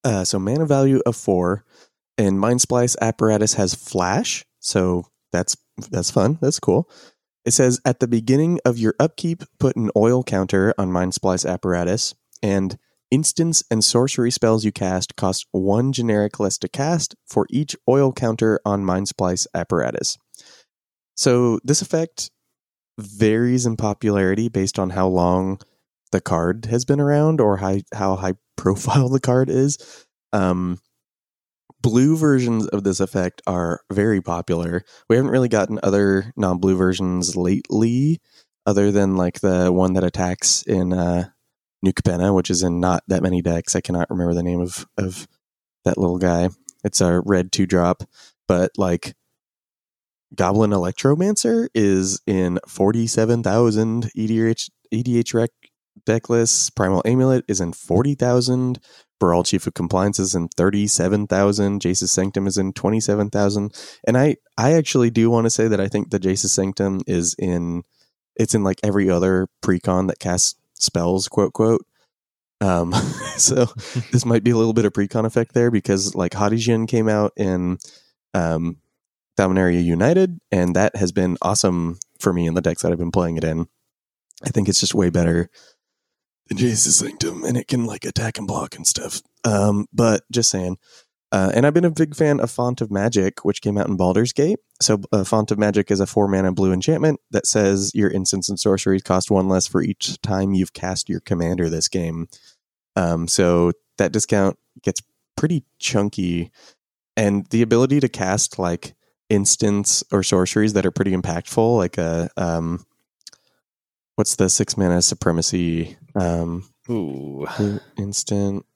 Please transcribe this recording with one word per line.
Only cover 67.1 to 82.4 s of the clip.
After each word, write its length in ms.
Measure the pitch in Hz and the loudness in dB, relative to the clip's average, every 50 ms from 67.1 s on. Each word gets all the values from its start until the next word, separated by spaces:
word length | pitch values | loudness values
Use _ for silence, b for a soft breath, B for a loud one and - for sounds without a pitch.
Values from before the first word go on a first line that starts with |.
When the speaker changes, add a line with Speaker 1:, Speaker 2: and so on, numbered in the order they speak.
| 90 87 85 85 - - | -2 -2 -2 -2 -4 -4
Speaker 1:
in, 460 | - 92 87 87 85 85 85 87 85 _ _ _ _ _ _ _ _ _ _ | -4 -2 -2 -2 -2 -4 -6 -8 -10 _ _ _ _ _ _ _ _ _ _
it's 200 | - 113 - - | -4 -2 0 0
in, 100 | 110 101 | 0 0
like, 160 | 98 95 - - | 0 -2 -2 -2
every 260 | 104 98 101 98 92 | -2 0 2 2 2
other 380 | 90 87 90 95 95 92 92 - _ _ - | 2 2 2 2 2 2 0 -2 _ _ -2
precon 460 | - 95 87 - - 92 92 95 92 | 0 0 0 0 0 0 0 0 -2
that 100 | - _ | -4 _
casts 380 | - 98 87 92 - - - _ _ _ _ | -4 -4 -2 -2 -2 -2 -4 _ _ _ _
spells, 540 | - - - _ 87 85 87 92 95 92 - | -6 -6 -2 _ -2 0 0 0 -2 -2 -4
quote, 240 | - - 101 - - | -2 0 0 0 0
quote. 340 | - 113 110 113 - - _ _ _ _ _ _ _ _ _ _ _ _ _ _ _ | 0 2 2 2 0 -2 _ _ _ _ _ _ _ _ _ _ _ _ _ _ _
Um, 320 | 104 98 90 87 87 85 92 | 0 0 2 2 0 0 0
<laughs> 440 | - - - - - - - - | -2 -2 -2 -8 -10 -10 -12 -4
so 300 | - - - 131 131 120 | 0 0 2 2 2 0
Speaker 2:
<laughs> 440 | 117 - 117 - - - 127 113 - | 0 -2 -12 -16 -8 -8 -8 -8 -2
Speaker 1:
this 160 | - 123 - | -2 -2 0
might 160 | 120 117 113 98 | 2 0 2 2
be 80 | 120 | 2
a 60 | 120 | 2
little 160 | 113 113 113 110 | 4 2 2 2
bit 120 | 113 107 | 2 2
of 80 | 104 - | 2 2
precon 340 | - 101 98 - 117 110 | 0 -2 -2 0 -2 -2
effect 280 | 110 - 123 117 - _ | 0 0 -2 -2 0 _
there 160 | 120 120 120 | 2 2 2
because, 460 | 117 104 - - 98 95 95 98 - | 2 0 0 0 0 0 0 -4 -2
like, 180 | 92 90 87 - | -2 -2 -2 -2
Hadi 220 | 101 104 101 110 | 0 0 0 0
Djinn 320 | 117 113 117 117 113 113 110 | 0 0 0 0 0 0 0
came 200 | - 117 110 110 | 0 0 2 2
out 240 | 107 107 104 98 _ | 2 2 0 0 _
in, 420 | - 101 95 92 90 90 90 92 92 B B B B B B B B _ _ - | -2 -2 -2 0 -2 -2 -4 -4 -6 B B B B B B B B _ _ -4
um, 440 | 104 85 82 82 80 82 85 87 _ _ _ _ _ _ _ _ _ _ _ _ | -2 0 0 -2 -2 -4 -4 -8 _ _ _ _ _ _ _ _ _ _ _ _
Dominaria 460 | - 101 92 92 95 92 90 87 87 87 | 0 0 2 4 4 4 4 2 2 2
United, 560 | 85 82 85 98 131 175 185 190 185 175 - _ _ - | 2 2 2 4 4 4 4 2 2 0 -8 _ _ 0
and 240 | 95 90 90 85 | 0 0 2 2
that 180 | 90 101 104 - | 2 2 2 0
has 160 | 104 98 90 | 0 -4 -2
been 260 | 85 101 92 90 90 - - | 0 0 0 0 -2 -2 -2
awesome 560 | 90 101 - - 98 90 87 85 85 85 90 - _ _ _ | -2 0 2 0 0 0 0 -2 -4 -6 -8 -12 _ _ _
for 120 | - 104 87 | -2 0 0
me 140 | 87 | 2